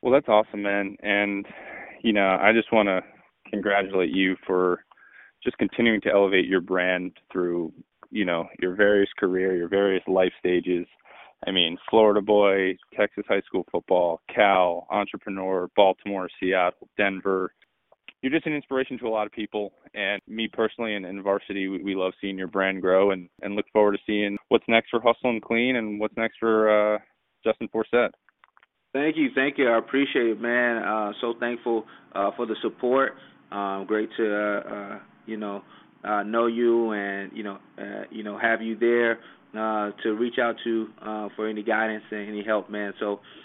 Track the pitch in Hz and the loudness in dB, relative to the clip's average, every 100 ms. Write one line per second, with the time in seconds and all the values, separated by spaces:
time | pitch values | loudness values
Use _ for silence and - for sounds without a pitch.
0 | 127 135 143 107 110 104 101 101 98 98 | 4 2 4 2 2 -4 -4 -2 -4 -6
1 | 104 101 101 101 101 - - - - - | 0 0 2 -2 -8 -16 -18 -16 -18 -4
2 | 120 104 98 95 101 113 - 113 101 92 | 0 2 4 4 4 4 4 2 4 0
3 | - - _ _ - 104 98 101 95 98 | -4 -20 _ _ -8 -4 0 0 0 0
4 | 90 92 95 90 - 90 90 90 _ _ | 0 2 0 0 0 2 2 0 _ _
5 | - - - _ - - 107 - 117 107 | -20 -20 -20 _ -8 -2 -4 2 2 2
6 | 101 101 98 95 87 95 85 92 90 92 | 2 4 4 4 2 0 0 -2 0 -2
7 | 90 - _ 92 90 87 80 - - _ | -4 -12 _ -4 -2 -2 -6 -10 -20 _
8 | - 107 92 85 82 - 92 92 104 104 | -10 -4 -2 -2 -4 -6 -6 2 4 4
9 | 98 - 95 92 95 92 85 98 101 95 | 2 2 2 2 0 0 0 2 2 0
10 | - 95 92 - 90 87 85 90 87 _ | 0 2 2 0 0 0 2 -2 -4 _
11 | _ - - _ - 95 85 82 - 113 | _ -20 -20 _ -2 0 0 -2 2 6
12 | 110 104 98 104 101 98 95 92 _ - | 6 4 4 4 6 4 0 -2 _ -2
13 | 104 - - 98 - 95 87 90 - 92 | -2 -2 -2 -4 -2 -6 -4 -6 0 2
14 | 87 82 - - 101 95 90 87 - 101 | 2 -2 -6 2 4 6 2 0 -4 -4
15 | 101 101 - 98 95 95 90 - 98 92 | -4 -8 -10 -6 -4 -4 -2 4 4 4
16 | 104 98 90 - 92 92 90 - - - | -4 -6 -8 -6 0 2 2 -2 -16 -2
17 | 101 95 98 95 92 _ _ _ _ _ | -2 -2 -2 -2 -2 _ _ _ _ _
18 | - _ 131 156 160 151 - 131 131 123 | -20 _ -4 -2 -2 -6 -4 -4 -4 -6
19 | 120 110 104 - 107 107 101 _ _ 104 | -4 -4 -4 -6 -6 -6 -8 _ _ -6
20 | 98 101 - 110 113 - 110 - 117 104 | -4 -4 -6 -8 -8 -2 -2 -2 -6 -6
21 | 92 98 98 101 - 98 95 95 98 95 | -8 -6 -2 -2 -2 -6 -4 -4 -4 -2
22 | 92 - 101 95 92 98 95 95 90 92 | -4 -4 -8 -6 -6 0 0 0 2 4
23 | 101 95 87 _ - 101 - 110 104 101 | 4 2 -8 _ -8 -6 -2 2 4 2
24 | - 107 104 101 _ 113 - 113 - 117 | -2 -2 -2 -4 _ 0 4 2 2 0
25 | 117 117 127 113 - 117 123 127 107 104 | 2 2 0 -2 -2 0 0 0 -4 -4
26 | 107 - 113 - 113 110 107 107 104 107 | -6 -4 -6 -2 0 4 4 4 4 0
27 | _ _ _ _ 113 - 113 113 110 120 | _ _ _ _ -2 -2 -4 -6 0 0
28 | 117 _ _ _ _ _ _ _ _ 135 | 0 _ _ _ _ _ _ _ _ -2
29 | 151 160 139 135 139 143 127 117 113 135 | -2 2 0 2 0 2 2 2 2 -2
30 | 139 139 117 104 117 120 123 117 95 110 | 0 2 0 0 -2 0 0 -2 -2 -2
31 | 104 104 120 117 120 120 - 117 110 - | -4 -4 -6 -4 -6 -6 -2 -4 -4 -20
32 | _ - 101 - 120 107 117 - 123 131 | _ -2 -2 -2 -6 -4 -6 -4 0 2
33 | 131 - - _ _ 101 101 95 95 107 | 0 -4 -20 _ _ -6 -4 -6 -2 -2
34 | 107 - 110 104 104 101 - 107 101 104 | -2 -2 -2 0 -2 -4 -6 -12 -12 -16
35 | - _ - 110 104 101 - - _ _ | -20 _ -14 -10 -8 -10 -14 -20 _ _
36 | 101 104 101 117 117 117 120 117 113 104 | -4 -4 -2 0 0 2 2 2 0 -2
37 | 101 98 98 - 104 98 - - 101 104 | -4 -6 -10 -12 -12 -12 -18 -16 -12 -12
38 | 104 110 104 101 113 113 113 110 117 120 | -12 -12 -10 -2 0 0 -2 0 2 4
39 | 117 113 - - _ 107 110 107 104 101 | 2 -2 -8 -20 _ -6 -4 -2 -4 -4
40 | 113 107 120 117 117 113 117 113 110 - | -4 -2 -2 0 -2 -2 -4 -4 -4 -10
41 | 107 107 104 - 110 107 104 110 110 107 | -10 -8 -10 -8 -6 -6 -2 0 0 -4
42 | 107 107 101 104 101 107 - 104 101 98 | -10 -10 -8 -10 -2 -2 -2 -8 -8 -6
43 | 107 101 - - | -6 -6 -10 -20